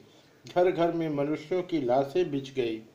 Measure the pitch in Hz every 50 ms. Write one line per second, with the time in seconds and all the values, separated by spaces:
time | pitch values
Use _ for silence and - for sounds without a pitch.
0 | - - - - - _ - _ - - - 180 180 185 165 160 170 170 165 165
1 | 165 156 147 143 143 151 151 147 - - 185 180 175 - 170 151 127 120 123 139
2 | 139 - - 185 180 160 139 135 135 - - 131 120 117 110 110 - -